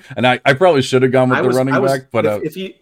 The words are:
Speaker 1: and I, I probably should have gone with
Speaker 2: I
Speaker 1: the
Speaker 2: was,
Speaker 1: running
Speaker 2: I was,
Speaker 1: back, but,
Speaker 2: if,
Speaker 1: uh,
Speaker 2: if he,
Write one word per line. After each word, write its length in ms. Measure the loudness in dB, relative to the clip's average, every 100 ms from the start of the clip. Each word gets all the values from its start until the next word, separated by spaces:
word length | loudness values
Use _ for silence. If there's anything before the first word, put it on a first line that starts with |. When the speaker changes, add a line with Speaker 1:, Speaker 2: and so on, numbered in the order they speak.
| -10 -4
Speaker 1:
and 80 |
I, 140 | -2 0
I 100 | 0
probably 260 | 2 2 2
should 220 | 0 2
have 80 | 2
gone 200 | 2 2
with 80 | 0
Speaker 2:
I 40 |
Speaker 1:
the 60 | 0
Speaker 2:
was, 80 | 0
Speaker 1:
running 180 | 0
Speaker 2:
I 60 | 0
was, 120 | 0
Speaker 1:
back, 180 | -2 -4
but, 120 | -2
Speaker 2:
if, 80 | -2
Speaker 1:
uh, 80 | -4
Speaker 2:
if 100 | -8
he, 220 | -10 -12 -14